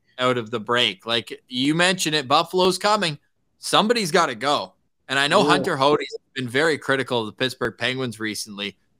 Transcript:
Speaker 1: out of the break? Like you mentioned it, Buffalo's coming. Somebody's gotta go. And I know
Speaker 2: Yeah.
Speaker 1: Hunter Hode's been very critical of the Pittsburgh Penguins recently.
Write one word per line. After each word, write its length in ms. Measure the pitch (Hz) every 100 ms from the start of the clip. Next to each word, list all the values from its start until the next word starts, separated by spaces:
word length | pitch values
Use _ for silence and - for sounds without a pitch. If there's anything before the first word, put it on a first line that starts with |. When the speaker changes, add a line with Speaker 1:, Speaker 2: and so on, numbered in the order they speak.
| _ -
Speaker 1:
out 180 | 127 123
of 140 | 110
the 80 | 117
break? 480 | 107 120 117 98 110
Like 360 | 117 107 - _
you 260 | 127 139
mentioned 420 | 156 180 185 160 151
it, 120 | 127
Buffalo's 500 | 147 170 185 185 180
coming. 400 | 208 214 180 147 _ _ _ _
Somebody's 540 | - 147 208 240 185
gotta 240 | 175 160 117
go. 380 | 131 139 92 _ _ _ -
And 100 | 135
I 100 | 143
know 140 | 180
Speaker 2:
Yeah. 80 | 160
Speaker 1:
Hunter 260 | 180 - 151
Hode's 400 | 135 151 139 - - -
been 120 | 127
very 300 | 127 160 147
critical 440 | - 135 123 123
of 40 | 110
the 60 |
Pittsburgh 440 | - 127 - 120 -
Penguins 420 | 120 131 131 110
recently. 580 | 110 101 - 101 101 - _ _